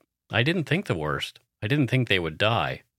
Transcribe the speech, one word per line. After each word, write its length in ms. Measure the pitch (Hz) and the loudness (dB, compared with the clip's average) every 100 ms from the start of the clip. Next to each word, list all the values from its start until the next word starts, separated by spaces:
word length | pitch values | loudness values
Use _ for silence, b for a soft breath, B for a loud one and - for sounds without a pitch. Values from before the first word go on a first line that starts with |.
| _ _ _ | _ _ _
"I 140 | 104 | 0
didn't 220 | 123 175 143 | 0 0 -2
think 200 | 160 - | -2 -2
the 100 | 87 | -4
worst. 440 | 76 69 - - _ _ | -2 -4 -6 -12 _ _
I 40 | 107 | -2
didn't 200 | 147 123 | 0 2
think 200 | 131 117 | 2 2
they 120 | 95 | 2
would 180 | 82 78 | 0 0
die. 460 | 104 113 71 69 - | 2 2 0 -4 -12